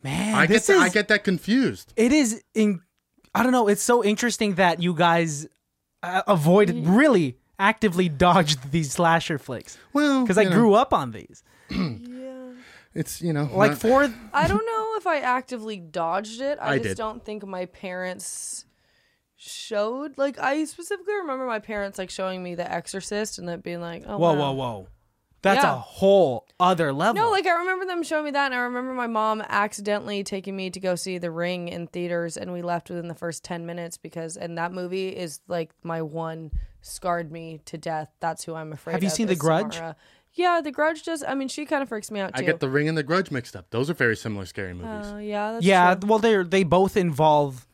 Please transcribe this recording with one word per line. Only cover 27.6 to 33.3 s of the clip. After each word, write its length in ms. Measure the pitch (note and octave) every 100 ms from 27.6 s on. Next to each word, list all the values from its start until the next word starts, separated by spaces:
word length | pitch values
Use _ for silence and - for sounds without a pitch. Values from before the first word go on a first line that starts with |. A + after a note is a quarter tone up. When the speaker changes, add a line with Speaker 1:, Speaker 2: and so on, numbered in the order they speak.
| F4+ F#4 F#4
Speaker 3:
them 180 | F4
showing 220 | E4 D#4 D4+
me 60 |
that, 140 | C#4 C#4
and 80 |
I 60 | B3
remember 340 | B3 B3 B3+
my 140 | B3+ A#3+
mom 340 | A3 A3 A3 G#3+
accidentally 760 | G#3 G#3 G#3 G3+ G#3 - G3+
taking 320 | G3 G3 F#3 G3
me 140 | F#3
to 100 | F3+
go 140 | F#3+
see 240 | F3 F#3+ F3+
The 140 | E3+
Ring 360 | E3 F3 F3+ F3
in 200 | E3+ E3+
theaters, 500 | F3+ F3 E3+ E3+ -
and 160 | F3+
we 80 | F3+
left 300 | F3 E3+ -
within 160 | F3+ E3+
the 80 | D#3
first 280 | F3